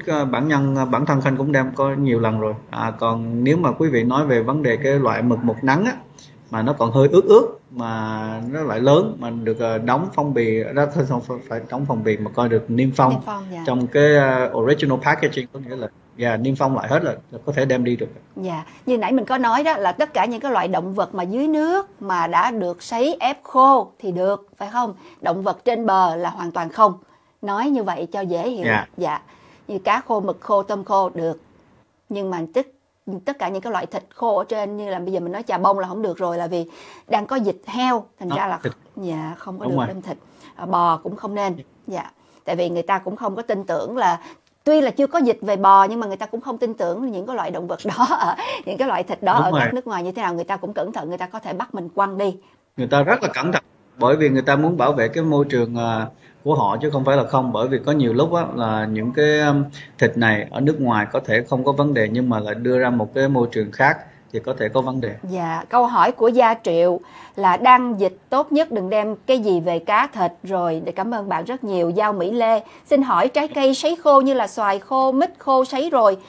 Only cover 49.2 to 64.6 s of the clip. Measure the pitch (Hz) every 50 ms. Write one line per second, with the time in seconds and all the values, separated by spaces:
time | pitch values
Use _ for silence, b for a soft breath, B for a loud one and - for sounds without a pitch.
49.2 | 208 - 196 240 - 185 165 143 123 117 247 254 247 233 208 180 175 185 185 233
50.2 | 214 180 175 170 170 - 196 185 - 220 208 - 160 196 240 226 151 160 175 180
51.2 | 185 180 - 220 - - 170 180 247 240 - 196 170 165 - 196 196 196 190 190
52.2 | 202 196 185 190 b b b b b _ _ - 123 123 139 143 139 165 233 254
53.2 | 202 208 - 127 135 175 170 - - _ _ _ _ _ _ - 120 123 143 156
54.2 | 156 143 135 135 127 139 139 143 151 165 180 160 123 139 143 127 113 113 - 165
55.2 | 160 160 151 143 143 143 143 123 117 113 120 120 117 117 113 110 110 110 b b
56.2 | b b b _ - 139 156 135 113 98 101 117 147 151 147 135 131 135 135 139
57.2 | 117 - - 131 127 123 117 107 117 131 135 117 - 143 151 151 131 117 113 123
58.2 | 147 165 170 170 165 - 131 123 117 110 110 107 107 107 107 107 110 123 123 151
59.2 | 147 151 151 151 151 147 143 143 139 B B B B B B - 135 110 - 117
60.2 | 117 110 107 104 104 - - 117 135 147 160 147 135 120 113 107 104 - - 131
61.2 | - - 110 117 120 - 139 127 127 143 135 139 143 147 143 123 107 104 110 123
62.2 | 127 123 117 107 104 104 107 113 120 123 127 127 127 123 123 117 107 107 - 135
63.2 | 135 135 139 127 120 117 - 110 107 - - - 135 143 160 - - B B B
64.2 | B B - 110 - 131 131 -